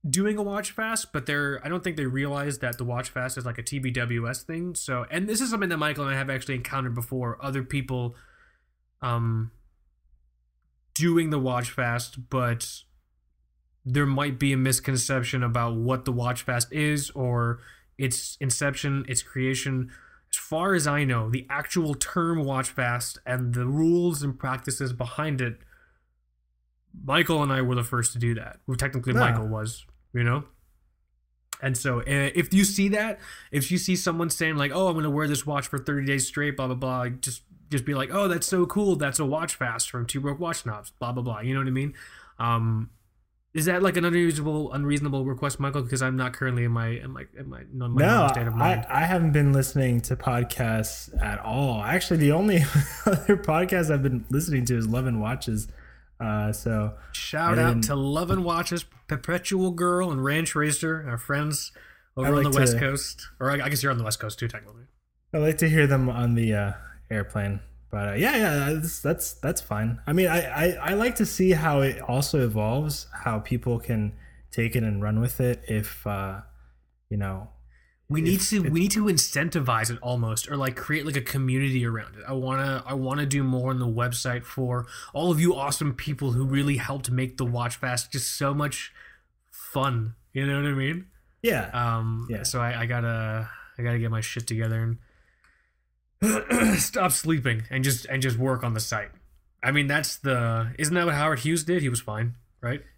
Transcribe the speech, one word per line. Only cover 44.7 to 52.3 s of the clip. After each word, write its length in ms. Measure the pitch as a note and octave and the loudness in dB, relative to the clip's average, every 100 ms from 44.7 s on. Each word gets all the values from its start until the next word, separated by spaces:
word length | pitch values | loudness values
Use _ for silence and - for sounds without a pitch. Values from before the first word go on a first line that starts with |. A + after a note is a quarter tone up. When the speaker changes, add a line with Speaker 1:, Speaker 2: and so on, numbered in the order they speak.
Speaker 1:
unreasonable 540 | C3+ C#3+ D3 D3 C3+ C3 | -2 0 0 0 0 -2
request, 340 | B2+ C#3+ - | -2 -2 -2
Michael? 220 | C#3 C#3+ | -2 -2
Because 220 | A#2+ C3+ | -2 0
I'm 120 | C3 C3 | 0 0
not 180 | B2+ | -2
currently 300 | - C3 B2 | -2 -2 2
in 80 | A#2+ | 2
my, 180 | A#2 A2+ | 2 0
in 200 | A#2 C3 | -4 -8
my, 140 | C3 C3+ - | -12 -14 -14
in 140 | C3+ | -14
my, 120 | B2 | -14
in 160 | - C3 | -12 -8
my 80 | B2 | 0
Speaker 2:
No, 0 | |
Speaker 1:
normal 420 | B2+ D#3+ A3+ D3 | 6 6 8 6
state 180 | C3 A#2 | 4 0
of 80 | A2+ | 2
mind. 300 | D3+ F#3 - | 4 2 2
Speaker 2:
I, 140 | - | 2
I 40 | E3 | 4
haven't 260 | F3+ E3 | 4 4
been 200 | D3 C#3+ | 6 6
listening 500 | C#3 C3 C#3+ C3 A#2+ | 6 4 2 4 2
to 140 | - B2+ | 0 -2
podcasts 920 | - A#2+ A#2+ - A#2 A2 A2 - - - | 0 0 0 0 0 0 -2 -6 -4 -2
at 180 | G#2 G2+ | 0 -2
all. 420 | A2 A#2 C#3 A2+ | -2 0 2 0
Actually, 360 | G#2 F3 - E3 | 0 0 2 4
the 140 | C#3+ | 6